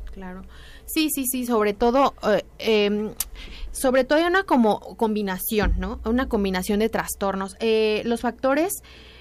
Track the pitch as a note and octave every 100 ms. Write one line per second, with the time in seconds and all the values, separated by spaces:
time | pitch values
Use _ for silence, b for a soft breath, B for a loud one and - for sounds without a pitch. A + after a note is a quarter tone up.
0 | - - F#3 F3+ - B B B - -
1 | D#4 C#4+ C4 C4 B3 A#3 G#3 G3+ A#3+ B3
2 | C4+ - G#3+ G3+ - - A3 A3 G#3 G#3
3 | G#3+ - - B B B B - C4+ B3+
4 | B3 D4+ E4+ F#4 F#4+ D4 A3 G3+ - F#3
5 | A3 G#3+ G3+ F#3 - G#3+ F#3 F#3 F#3 B3
6 | A3 A#3+ C4 A3+ G3 F#3 F#3 G#3 A3 G#3
7 | D#3+ - G3+ F#3+ F#3+ - A3+ A3 A3 G#3+
8 | A#3 A#3 A#3+ A#3+ C4 C#4 F4 - B B
9 | B B